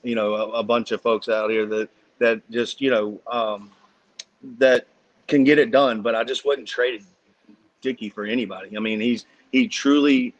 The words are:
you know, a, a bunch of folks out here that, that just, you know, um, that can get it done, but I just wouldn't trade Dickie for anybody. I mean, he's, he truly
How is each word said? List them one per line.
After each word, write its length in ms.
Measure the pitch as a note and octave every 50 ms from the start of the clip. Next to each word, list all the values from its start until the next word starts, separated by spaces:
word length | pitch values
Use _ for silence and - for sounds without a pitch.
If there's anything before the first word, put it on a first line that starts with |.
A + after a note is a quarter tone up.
| -
you 100 | B2 A#2
know, 220 | A2 G#2 G#2 G#2
a, 140 | G#2+ A2 A2 A2+ A#2
a 40 | G#2+
bunch 280 | G#2 A#2 A#2+ A2 -
of 100 | A#2 G2+
folks 260 | _ A#2 A2+ G#2 -
out 220 | A#2+ A2 G#2+ G#2+ G#2+
here 160 | A2 A2 G#2+
that, 240 | G#2+ G#2+ G#2+ A2 - _ _ _ _ _ _
that 320 | A#2+ A#2 A2+ A2 _ _
just, 300 | A2+ A#2+ A#2 - - -
you 100 | C#3 C3+
know, 280 | B2 A2 G#2 G#2+ G#2 F#2 _
um, 460 | - A#2+ A#2+ A2+ G#2+ G#2 G2+ G2+ G2+ _ _ _ _ _ _ _ _ _ - - _ _ _ - C3+ A#2+ A#2
that 260 | C3 C3 B2+ B2 - _ _ _ _ _ _ _ _
can 160 | - D3+ C#3+ C3
get 140 | C#3 D3+
it 140 | D3 C#3 A#2
done, 300 | A2 C3+ C#3+ C3 A#2 A2
but 120 | G#2 A#2 A2+
I 80 | A2+ A#2
just 220 | A#2+ B2+ - -
wouldn't 220 | C#3+ C#3+ C3 A2+
trade 360 | G#2 - B2 B2 B2+ A#2+ G#2 G2+ F#2 _ _ _ _ _ _ _ _ - _ _ _ _ _
Dickie 280 | - C3 B2 - A2+ G#2
for 140 | _ - G#2
anybody. 540 | G#2 A#2 B2+ A2+ F#2+ F#2+ F#2 F#2+ G2 G#2
I 20 | G#2+
mean, 200 | A2 A2 A2 G#2+
he's, 260 | A2 A#2+ A#2+ A2+ - _ _ _ _ _
he 160 | - C3 B2
truly 680 | G#2+ - - - C#3 C#3+ D3 C#3+ D3 C#3 C3 B2 B2 _